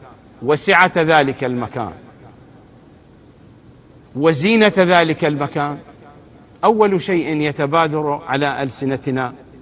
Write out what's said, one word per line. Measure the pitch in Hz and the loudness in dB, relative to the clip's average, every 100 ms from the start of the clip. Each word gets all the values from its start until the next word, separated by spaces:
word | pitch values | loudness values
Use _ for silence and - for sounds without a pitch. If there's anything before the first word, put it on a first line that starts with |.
| - - - - | -20 -20 -20 -10
وسعة | 123 151 - 175 185 180 | -2 -2 2 4 4 2
ذلك | 160 156 135 123 | 2 4 2 -2
المكان | 127 123 117 127 104 80 - - - - - - - - - - _ - - _ - - - - _ - - 127 | -6 -6 -6 -8 -10 -12 -20 -20 -20 -20 -20 -20 -20 -20 -20 -20 _ -20 -20 _ -20 -20 -20 -20 _ -20 -16 0
وزينة | 160 147 190 226 208 190 | 0 2 2 4 4 4
ذلك | 180 175 165 147 | 4 4 2 0
المكان، | 156 147 143 151 147 147 - - - - - - - - | -2 -2 -6 -4 -6 -8 -14 -20 -20 -20 -20 -20 -20 -2
أول | 196 220 208 185 | 0 2 2 0
شيء | 196 175 139 151 | -2 -2 -2 -2
يتبادر | 151 143 143 165 160 151 151 147 165 | -4 -2 -2 0 0 -2 -4 -6 -4
على | 135 143 127 | -4 -2 -4
ألسنتنا | 135 - 135 131 139 127 123 - - - | -8 -6 -6 -4 -4 -4 -6 -10 -20 -20